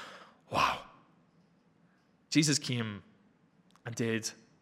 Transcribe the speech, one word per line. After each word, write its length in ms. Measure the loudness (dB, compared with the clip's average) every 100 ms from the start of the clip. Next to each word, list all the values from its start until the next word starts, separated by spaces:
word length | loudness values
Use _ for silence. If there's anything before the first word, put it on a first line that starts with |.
| -14 -18 -20 -20 -4
Wow. 280 | 0 2 0 -10 -20 _ _ _ _ _ _ _ _ _ _ _ _ 2
Jesus 260 | 4 6 2
came 460 | 0 -4 -4 -8 -14 _ _ _ _ _ _ -16 -10
and 80 |
did 380 | -2 0 0 -4 -10 -20 _